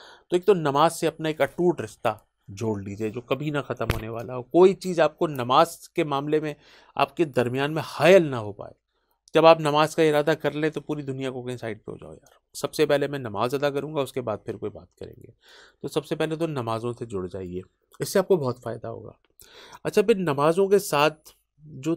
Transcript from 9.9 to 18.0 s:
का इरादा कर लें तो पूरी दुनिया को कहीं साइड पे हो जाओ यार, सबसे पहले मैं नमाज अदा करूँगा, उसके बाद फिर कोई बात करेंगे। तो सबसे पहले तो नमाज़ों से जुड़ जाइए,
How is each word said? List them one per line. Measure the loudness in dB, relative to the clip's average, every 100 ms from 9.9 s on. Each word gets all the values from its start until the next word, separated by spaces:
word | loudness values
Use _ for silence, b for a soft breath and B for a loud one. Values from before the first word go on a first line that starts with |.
का | 2
इरादा | 2 4 2 0
कर | -2
लें | -2 -4
तो | -4
पूरी | -6 -6
दुनिया | -6 -6 -6
को | -8
कहीं | -8 -8
साइड | -8 -10
पे | -12
हो | -16
जाओ | -16
यार, | -20 _ _ _
सबसे | -8 -6 0 2
पहले | 2 0
मैं | -6
नमाज | -6 -4 -2
अदा | -2 -2
करूँगा, | -4 -4 -4
उसके | -4 -6
बाद | -6 -6 -8
फिर | -10
कोई | -10
बात | -12 -18 -18
करेंगे। | -18 -18 -20 _ B B B _
तो | -8
सबसे | -6 -4 -4
पहले | -4 -4
तो | -4
नमाज़ों | -4 -4 -4 -6
से | -8 -8
जुड़ | -8 -8
जाइए, | -8 -10 -10 -12 _ _ -12